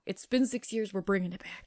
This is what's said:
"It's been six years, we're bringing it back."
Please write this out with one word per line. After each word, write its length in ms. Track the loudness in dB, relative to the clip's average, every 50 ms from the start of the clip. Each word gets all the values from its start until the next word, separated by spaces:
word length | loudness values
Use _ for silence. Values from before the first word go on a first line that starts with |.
| _
"It's 200 | -8 -8 -6 -4
been 180 | 0 4 4 4
six 280 | 4 2 -2 -4 -2 -2
years, 200 | -2 -2 -2 -2
we're 100 | -2 0
bringing 300 | 2 2 2 2 0 -4
it 60 | -8
back." 260 | -10 -14 -14 -16 0